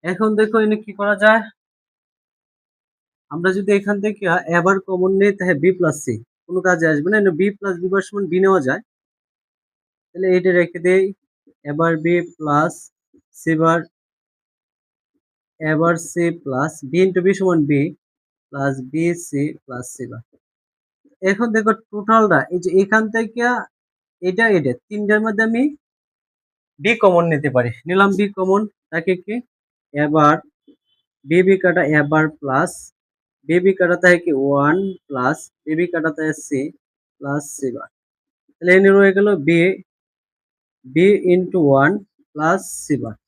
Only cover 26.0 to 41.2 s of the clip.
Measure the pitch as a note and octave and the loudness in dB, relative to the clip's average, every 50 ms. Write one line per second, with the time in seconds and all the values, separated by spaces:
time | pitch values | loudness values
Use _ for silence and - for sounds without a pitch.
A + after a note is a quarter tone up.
26 | _ _ _ _ _ _ _ _ _ _ _ _ _ _ _ _ C#3+ G#3 A#3 A3+ | _ _ _ _ _ _ _ _ _ _ _ _ _ _ _ _ -2 -2 0 4
27 | G#3+ G3 F3+ E3+ E3+ E3+ D#3+ C#3+ C#3+ C#3+ B2+ B2+ B2 A#2+ A2+ - _ D#3 F3+ F#3+ | 4 4 4 4 2 2 -2 -2 -2 0 0 0 -2 -2 -6 -10 _ -2 2 2
28 | G3+ G3+ G3 F3+ G#3 G3+ G3+ - F#3 F#3 F#3+ G3+ G#3+ G#3 _ _ _ _ - E3 | 2 2 2 0 -2 -2 -2 -4 0 0 0 0 0 -4 _ _ _ _ -8 -6
29 | E3 F#3+ F#3 F3+ - - G#3+ B3 B3 _ _ _ _ _ _ _ _ _ - C#3+ | -2 -2 -4 -4 -4 -10 -10 -10 -10 _ _ _ _ _ _ _ _ _ -4 -2
30 | D3+ D3 D3+ D#3 D3+ D3 D#3 - - _ _ _ _ _ _ _ _ _ _ _ | -2 0 2 4 4 4 4 2 -4 _ _ _ _ _ _ _ _ _ _ _
31 | _ _ _ _ _ C3+ D#3+ F3+ F#3 F#3 G3 F#3+ - F3+ E3+ F3+ D#3+ C#3 D#3 D3+ | _ _ _ _ _ 0 0 2 4 4 2 2 2 0 2 2 0 2 2 0
32 | C#3+ D3 D#3 D#3 D#3 D#3 D3+ _ D3 C#3 C3 C3+ E3+ F#3 - - - - _ _ | 0 2 2 2 2 0 -4 _ -6 -4 -2 -2 -2 -2 -6 -14 -20 -20 _ _
33 | _ _ _ _ _ _ _ _ _ - D#3+ F3+ F3+ G3 F#3+ - F#3 E3+ F3 F3 | _ _ _ _ _ _ _ _ _ -2 0 2 2 2 2 2 0 0 0 4
34 | F3+ F3+ F3 E3+ E3+ E3+ D3 C3+ C3+ C#3 C#3 C#3 C#3 D3 D#3+ F#3+ G3 G3 F#3 - | 4 4 4 4 2 -2 -2 0 0 0 0 2 2 2 0 0 -2 -4 -8 -10
35 | _ _ D3 B2+ B2 C3 D#3 - - - _ _ _ D3+ D#3 D#3+ F3 F3 F3 E3 | _ _ -6 -2 -2 -2 -2 -4 -10 -20 _ _ _ -6 -4 -4 -4 -4 -4 -4
36 | D#3 D#3+ D3+ D#3+ D#3 D#3 D3+ - - - D3+ C3 C#3 - - _ _ _ _ _ | -4 -4 -6 -4 -6 -6 -6 -8 -8 -8 -6 -6 -6 -8 -12 _ _ _ _ _
37 | _ _ _ _ C#3+ C#3 C#3+ D3 C#3+ - - - C#3 C3 A#2 A2+ A#2 - _ _ | _ _ _ _ -10 -8 -8 -8 -8 -12 -14 -10 -8 -8 -8 -10 -16 -18 _ _
38 | _ _ _ _ _ _ _ _ _ _ _ _ E3 F3+ F3+ F#3+ G3 G3 G3 G3+ | _ _ _ _ _ _ _ _ _ _ _ _ 2 4 4 6 6 6 6 6
39 | G3 G3 F#3+ G3 G3+ G#3 G3+ E3 C#3 D#3 E3+ E3+ E3+ F#3 F#3+ F#3+ - _ _ _ | 6 4 4 2 2 2 0 0 0 0 2 2 2 0 -2 -4 -12 _ _ _
40 | _ _ _ _ _ _ _ _ _ _ _ _ _ _ _ _ _ C3 C3 D#3 | _ _ _ _ _ _ _ _ _ _ _ _ _ _ _ _ _ -4 0 4
41 | F3+ G3+ G#3 - | 4 4 4 4